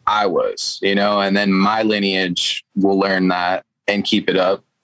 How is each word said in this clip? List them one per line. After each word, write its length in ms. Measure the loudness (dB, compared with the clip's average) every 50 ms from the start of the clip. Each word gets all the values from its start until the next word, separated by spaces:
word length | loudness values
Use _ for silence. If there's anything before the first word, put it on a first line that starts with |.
| _
I 200 | 0 0 0 0
was, 520 | 0 0 0 -2 -2 -4 -6 -8 -8 -6 -4
you 140 | -2 0 0
know, 260 | 0 0 0 0 0
and 160 | 0 0 0
then 160 | 2 2 2
my 300 | 2 2 2 2 0 0
lineage 800 | 0 0 0 0 0 0 0 0 -2 -2 -2 -4 -4 -4 -6 -6 -10 _ -4
will 220 | 0 0 2 2 2
learn 300 | 2 2 2 2 2 2
that 360 | 0 0 0 -2 -2 -4 -6 _ _ _ _ -2
and 160 | -2 -2 0
keep 240 | 0 -2 0 0 0
it 80 | 0
up, 260 | 2 2 0 0 -2 _ _ _ _